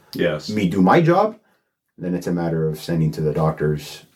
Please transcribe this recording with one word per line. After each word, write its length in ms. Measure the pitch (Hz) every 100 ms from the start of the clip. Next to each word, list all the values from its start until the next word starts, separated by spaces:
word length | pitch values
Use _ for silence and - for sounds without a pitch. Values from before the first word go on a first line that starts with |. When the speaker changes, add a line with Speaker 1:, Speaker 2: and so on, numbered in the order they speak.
| _
Speaker 1:
Yes. 360 | - 85 76 -
Speaker 2:
me 180 | 107 92
do 120 | 98
my 200 | 92 147
job, 360 | 160 180 214 226 _ _ _ _ _ -
then 160 | 87 87
it's 120 | 92
a 40 |
matter 360 | 87 85 80 78
of 120 | 78
sending 320 | - 85 78
to 100 | 78
the 120 | 76
doctors 720 | 73 78 - 76 76 - - -